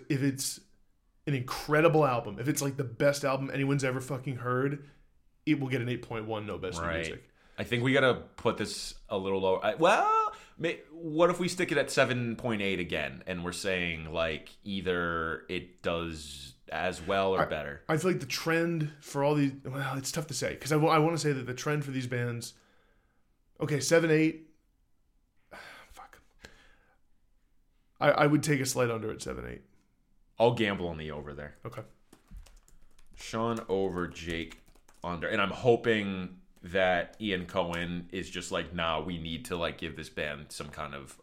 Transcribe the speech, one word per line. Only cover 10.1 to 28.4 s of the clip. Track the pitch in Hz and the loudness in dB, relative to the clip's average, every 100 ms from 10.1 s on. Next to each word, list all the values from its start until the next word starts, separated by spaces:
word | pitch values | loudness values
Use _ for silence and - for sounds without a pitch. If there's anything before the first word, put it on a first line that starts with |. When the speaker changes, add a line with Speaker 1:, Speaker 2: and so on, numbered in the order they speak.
| 440 427 - - - | 2 0 -4 -16 -6
Speaker 2:
may-, | 165 147 - | -4 -4 -10
what | 160 165 156 175 | -12 -4 4 4
if | 175 | 4
we | 180 | -2
stick | - 175 | 0 0
it | 147 | 0
at | 135 | 2
seven | - 123 123 120 110 | 2 2 2 -2 -4
point | 123 107 | -2 -2
eight | 98 90 | 0 -2
again, | 85 85 71 67 - | -2 -2 -4 -6 -8
and | 90 87 | -6 -4
we're | |
saying, | 85 101 92 87 80 78 | -4 -2 0 0 -4 -4
like, | 82 82 78 - - | -2 -2 -2 -8 -14
either | 104 98 90 87 85 85 82 78 - | -8 -4 0 0 0 -2 -2 -4 -6
it | 87 - - | -6 -6 -6
does | 92 85 85 78 73 71 69 - - | -2 -2 -2 -6 -10 -14 -16 -18 -8
as | 80 90 87 85 | -2 -2 -2 0
well | 98 98 92 | 2 4 4
or | |
Speaker 1:
I, | 76 | 2
Speaker 2:
better? | 78 73 73 - | 0 -6 -8 -2
Speaker 1:
I | 156 | 0
feel | 180 | 2
like | 165 | 0
the | 127 | -2
trend | - 165 165 170 170 151 - | -4 0 2 2 0 -2 -6
for | - 143 | -8 0
all | 143 151 | 4 4
these, | 139 135 135 | 2 0 -8
well, | 139 135 135 | -6 -4 -4
it's | 131 | -4
tough | 165 151 | -4 -4
to | |
say, | 131 123 - | -4 -4 -4
'cause | 131 | 0
I | 151 | 4
wa-, | 156 | 6
I | 156 | 6
wanna | 151 165 | 4 2
say | 147 | 0
that | 135 123 | -2 -4
the | |
trend | 123 151 151 | -6 -2 -2
for | 139 | -2
these | 131 123 | -4 -2
bands, | 123 120 117 - - _ _ _ _ _ _ _ _ _ - | -2 -2 -4 -8 -14 _ _ _ _ _ _ _ _ _ -6
okay, | 147 143 | -2 0
seven | - 165 165 | 4 6 6
eight, | 156 160 - - _ _ _ _ _ _ _ _ _ _ | 6 4 2 -10 _ _ _ _ _ _ _ _ _ _
<sighs> | - - - - | -18 -18 -20 -20
fuck. | - - - _ _ - - - - _ _ _ _ _ _ _ _ _ _ _ - | -20 -20 -20 _ _ -20 -20 -20 -20 _ _ _ _ _ _ _ _ _ _ _ 2
I, | 143 | 4
I | - 151 | 6 6
would | 147 | 6